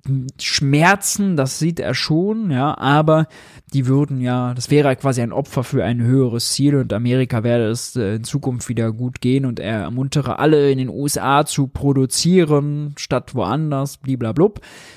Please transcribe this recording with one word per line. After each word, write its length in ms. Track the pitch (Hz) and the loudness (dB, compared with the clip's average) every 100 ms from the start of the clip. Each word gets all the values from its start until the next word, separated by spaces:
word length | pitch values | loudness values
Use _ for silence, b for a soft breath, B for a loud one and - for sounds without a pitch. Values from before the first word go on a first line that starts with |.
| - 135 131 - | -4 -4 -4 -8
Schmerzen, 960 | - - 139 147 170 196 - - 196 165 | -4 -2 2 4 6 4 0 -2 0 2
das 220 | 135 - | 0 0
sieht 220 | 165 165 | -2 -2
er 160 | - 131 | -4 -2
schon, 560 | - 160 196 220 208 | 0 0 0 -2 -2
ja, 260 | 131 143 - | 0 0 -2
aber 500 | 131 147 156 156 160 B B B - | 2 2 4 4 2 B B B -6
die 140 | 139 127 | -2 2
würden 340 | 135 147 135 | 2 0 -2
ja, 320 | 123 123 123 | -2 -2 -2
das 160 | 123 - | -4 2
wäre 260 | 147 143 127 | 4 4 2
quasi 280 | 135 123 | 0 0
ein 80 | 117 | -2
Opfer 320 | - 139 - | -4 -4 -4
für 200 | - 131 | -2 -2
ein 160 | 107 120 | 0 0
höheres 520 | 117 131 127 117 - | 2 4 2 0 -4
Ziel 240 | - 139 143 | 0 2 2
und 180 | 120 | 0
Amerika 500 | 104 120 127 127 120 | -2 0 0 0 0
werde 260 | 117 120 110 | 0 2 0
es, 260 | 120 - 131 | -2 -6 -4
äh, 220 | 101 110 | -2 -4
in 60 | |
Zukunft 460 | 113 143 135 123 - | -4 -4 -4 -6 -4
wieder 220 | 117 113 | -2 -2
gut 280 | 110 123 127 | -2 -6 -4
gehen 280 | 123 135 135 | 0 0 0
und 120 | 117 | -4
er 200 | 82 110 | -4 -4
ermuntere 580 | 82 120 135 151 135 - | -4 -4 -2 -2 -2 0
alle 340 | 143 151 143 | 4 4 4
in 60 | 135 | 2
den 120 | 131 | -2
U 180 | 90 143 | -4 -4
S 100 | 131 | -4
A 260 | 110 139 | 0 0
zu 220 | 151 - 135 | 0 -2 -2
produzieren, 1300 | - 139 139 131 - 165 185 160 147 147 147 147 143 | 0 0 2 0 0 2 4 4 2 0 -4 -8 -10
statt 360 | - 127 - | -4 -4 -4
woanders, 640 | 123 90 135 156 139 139 - | -4 -2 -2 -2 -2 -6 -8
bliblablub. 640 | 131 131 113 110 196 - B B B | -6 -4 -2 2 2 0 B B B